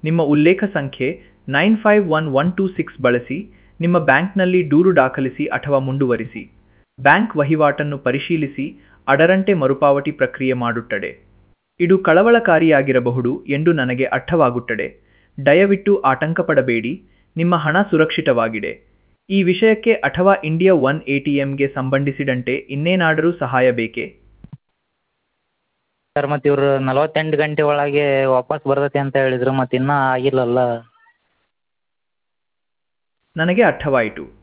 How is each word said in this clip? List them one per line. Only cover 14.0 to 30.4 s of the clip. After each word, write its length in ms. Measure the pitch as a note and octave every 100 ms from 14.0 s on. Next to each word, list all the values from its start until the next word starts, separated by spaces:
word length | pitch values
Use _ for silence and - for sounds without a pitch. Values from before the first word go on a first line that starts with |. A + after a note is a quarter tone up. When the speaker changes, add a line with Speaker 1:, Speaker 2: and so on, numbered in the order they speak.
| C3
Speaker 1:
ಅರ್ಥವಾಗುತ್ತದೆ. 840 | C3 - E3+ C3+ A#2+ A#2 A2 D2+ - _ _ _ -
ದಯವಿಟ್ಟು 560 | C#3 D#3 G3 G3 G3+ G3
ಆತಂಕ 380 | C#3+ C3 D#3 E3
ಪಡಬೇಡಿ, 520 | E3+ C#3+ B2 A#2 A2 E3+ _ _ _ -
ನಿಮ್ಮ 200 | E3+ F3
ಹಣ 260 | D3+ E3
ಸುರಕ್ಷಿತವಾಗಿದೆ. 920 | G#3 E3 D#3 - D3+ A#2+ A2+ A2 G2+ A1+ _ _ _ _ _
ಈ 140 | G3
ವಿಷಯಕ್ಕೆ 500 | F3+ F#3 A3 G#3+ A3+
ಅಥವಾ 420 | A3+ C#3+ D#3 F#3 G3
ಇಂಡಿಯಾ 300 | D3+ D#3+ F#3
ಒನ್ 280 | F3+ C3 D3+ C3
ಎ 120 | C#3
ಟಿ 180 | C#3 C#3
ಎಂ 180 | C#3 C#3
ಗೆ 120 | C#3
ಸಂಬಂಧಿಸಿದಂತೆ 880 | C#3 C3 C3+ C#3+ C3+ C#3 B2+ B2 B2 -
ಇನ್ನೇನಾದರೂ 640 | C#3 D#3+ F#3 E3 D#3 D#3+
ಸಹಾಯ 400 | E3+ C3 B2+ B2+
ಬೇಕೇ? 340 | A#2+ A2+ A#2 - - _ _ - - _ _ _ _ _ _ _ _ _ _ _ _ _ _ _ -
Speaker 2:
ಸರ್, 120 | C#3+
ಮತ್ತೆ 220 | D3 C#3+
ಇವ್ರು 180 | C#3+ C#3 C3+
ನಲವತ್ತೆಂಟು 580 | C3 C3 D#3 D#3 D#3 D3+
ಗಂಟೆ 260 | D3+ D3+
ಒಳಗೆ 640 | D3 D3 D3 C#3+ D3 C3+ C3+
ವಾಪಸ್ 420 | B2+ B2+ D3+ C#3
ಬರ್ತೈತೆ 320 | C#3 C#3+ C#3+
ಅಂತ 160 | C#3 C3+
ಹೇಳಿದ್ರು, 360 | C3+ B2+ B2
ಮತ್ತೆ 240 | C3 B2+ B2+
ಇನ್ನೂ 160 | C3
ಆಗಿಲ್ಲಲ್ಲ? 680 | C#3+ C3+ C3 C3 C3